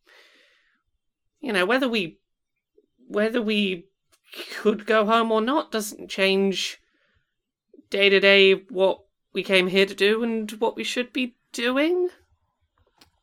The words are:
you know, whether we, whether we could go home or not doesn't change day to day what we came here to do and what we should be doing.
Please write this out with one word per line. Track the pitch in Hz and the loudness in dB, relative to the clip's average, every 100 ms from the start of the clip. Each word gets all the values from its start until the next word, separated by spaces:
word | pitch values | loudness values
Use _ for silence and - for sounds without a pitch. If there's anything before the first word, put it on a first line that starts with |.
| _ _ _ _ _ _ _ _ _ _ _ _ _ _ | _ _ _ _ _ _ _ _ _ _ _ _ _ _
you | 269 | -4
know, | 202 180 | 0 2
whether | 254 262 | 0 0
we, | 226 165 - _ _ _ _ _ _ _ _ - | -2 -6 -10 _ _ _ _ _ _ _ _ -8
whether | 208 220 240 | -2 -2 -2
we | 214 214 196 180 - _ _ _ _ - - - | -2 -2 -2 -6 -12 _ _ _ _ -18 -16 -4
could | 208 214 - | -2 -2 0
go | 220 208 | 0 2
home | 226 226 | 2 2
or | 220 | 0
not | 220 302 - | 0 -2 -2
doesn't | 226 208 - 185 | -6 -8 -12 -12
change | - 190 196 196 180 - - _ _ _ _ _ _ _ _ _ - - | -2 0 2 0 -2 -6 -10 _ _ _ _ _ _ _ _ _ -20 -8
day | 202 196 | 0 4
to | 196 | 4
day | 196 196 190 | 6 6 6
what | 190 - 180 190 - _ _ _ | 4 0 0 0 0 _ _ _
we | 185 | -8
came | 180 185 185 | 0 0 2
here | 190 196 | 2 0
to | 202 | 0
do | 196 220 | 0 0
and | 233 226 214 | -2 -4 -8
what | 220 226 220 | -4 -4 -4
we | |
should | 220 - 247 | -8 -6 -6
be | - 247 _ _ | -6 -8 _ _
doing. | - 240 262 311 359 359 - _ _ _ _ _ _ _ _ _ _ | -6 -2 0 0 0 -2 -6 _ _ _ _ _ _ _ _ _ _